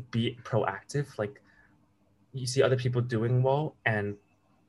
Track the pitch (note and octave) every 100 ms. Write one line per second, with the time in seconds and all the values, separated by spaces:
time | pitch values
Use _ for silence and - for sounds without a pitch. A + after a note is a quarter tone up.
0 | - A2+ A#2 - - G#2+ G2 G2 - C#3+
1 | C#3 - G#2 - _ _ _ _ _ _
2 | _ _ _ C3 B2 C3+ B2 B2+ B2+ B2
3 | A#2+ A2 A#2 B2+ C3 C#3+ D#3 - A#2 G#2+
4 | G2+ G2+ _ _ _ _